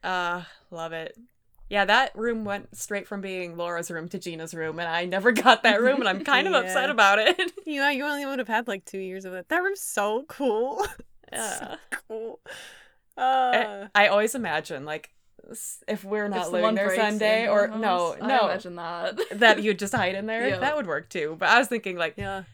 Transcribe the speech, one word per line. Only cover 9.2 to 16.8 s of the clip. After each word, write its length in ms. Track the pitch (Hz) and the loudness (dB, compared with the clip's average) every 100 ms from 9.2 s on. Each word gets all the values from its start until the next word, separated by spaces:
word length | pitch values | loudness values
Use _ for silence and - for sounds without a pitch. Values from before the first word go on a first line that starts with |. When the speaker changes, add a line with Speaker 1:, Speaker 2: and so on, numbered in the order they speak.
| 190 | -10
Speaker 2:
of 80 | 185 | -12
it. 120 | 175 | -2
That 100 | 330 | 0
room's 180 | 370 392 | 0 -4
so 460 | - - 208 220 302 | -4 -2 0 -2 -6
cool. 560 | - 269 214 254 - 427 | -4 0 0 -2 -2 -4
<laughs> 400 | - - - _ | -6 -20 -20 _
Speaker 1:
Yeah. 280 | - 220 - | -6 -6 -6
Speaker 2:
So 160 | - - - - _ | -10 -14 -12 -12 _
cool. 320 | 440 320 - - - - - - _ _ - | -10 -10 -12 -18 -18 -18 -20 -20 _ _ -2
Speaker 1:
I, 60 | 254 262 254 226 | 0 2 2 2
Speaker 2:
Uh, 240 | 226 202 202 | 0 -6 0
Speaker 1:
I 140 | 208 208 | 4 6
always 260 | 202 220 | 6 2
imagine, 520 | 269 202 156 156 147 151 | -2 -2 -4 -4 -10 -8
like, 260 | 156 - _ _ - - | -10 -10 _ _ -20 -18
s-, 320 | 220 - - - | -14 -14 -12 -6
if 160 | 214 | -8
we're 240 | 190 214 208 | -4 -2 -2
not 200 | 190 170 | -2 -2
Speaker 3:
If 40 | |
Speaker 1:
living 80 | 175 220 | 2 2
Speaker 3:
someone 40 | |
Speaker 1:
there 120 | 220 | 2